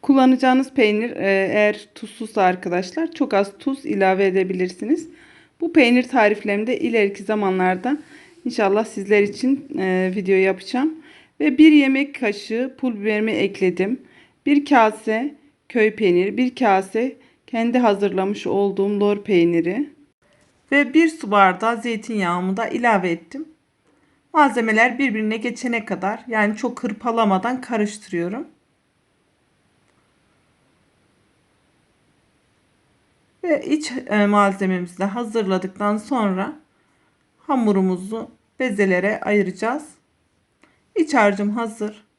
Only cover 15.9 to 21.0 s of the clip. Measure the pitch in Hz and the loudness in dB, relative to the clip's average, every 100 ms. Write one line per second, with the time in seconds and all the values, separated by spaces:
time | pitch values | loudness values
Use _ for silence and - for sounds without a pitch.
15.9 | 214 208 175 190 208 254 247 233 190 190 | 2 2 2 0 -2 -2 0 2 2 0
16.9 | 220 254 - _ _ _ 233 233 247 240 | -4 -4 -8 _ _ _ -4 0 2 2
17.9 | 196 196 185 190 202 - 196 202 190 202 | 2 0 -2 -4 -4 -4 0 0 0 -2
18.9 | 202 208 208 202 185 170 170 165 208 294 | 0 0 0 0 2 4 2 -2 -4 -6
19.9 | _ _ _ _ _ _ _ _ 285 277 | _ _ _ _ _ _ _ _ 0 2
20.9 | 302 | 2